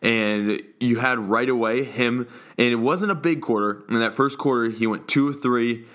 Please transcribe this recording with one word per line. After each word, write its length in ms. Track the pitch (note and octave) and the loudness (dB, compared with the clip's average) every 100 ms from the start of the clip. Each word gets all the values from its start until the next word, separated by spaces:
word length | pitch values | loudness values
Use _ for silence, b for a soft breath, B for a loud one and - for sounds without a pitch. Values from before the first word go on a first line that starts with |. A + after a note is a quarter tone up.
And 600 | A2+ A2+ G#2 G#2 G#2 G#2 - - | 0 2 2 0 0 -2 -6 -4
you 180 | A#2+ A#2 | 0 2
had 200 | B2+ B2 | 0 0
right 300 | G2 A2+ C3 | 0 0 2
away 340 | B2+ A2+ B2 | 0 0 -2
him, 440 | C3+ - A#2+ B2 A#2+ B B - | -4 -2 0 0 -6 B B 0
and 140 | A#2+ | 2
it 40 | A#2 | 2
wasn't 340 | B2 F3+ G3+ | 0 0 -2
a 40 | |
big 260 | E3 E3 D#3 | -2 0 -2
quarter. 440 | - A2 G#2 G#2 - | 0 0 0 -4 -2
In 120 | A#2 | 0
that 140 | A2+ | 0
first 220 | - C3+ C3+ | 2 0 0
quarter, 320 | C#3+ B2 A2+ | 0 0 0
he 180 | A2 A2+ | 0 -2
went 220 | G#2+ - | -2 0
two 200 | C#3+ C#3+ | 2 2
of 120 | C#3 | 0
three 460 | B2+ A#2+ A#2 A2+ A#2 | 0 2 0 -2 -10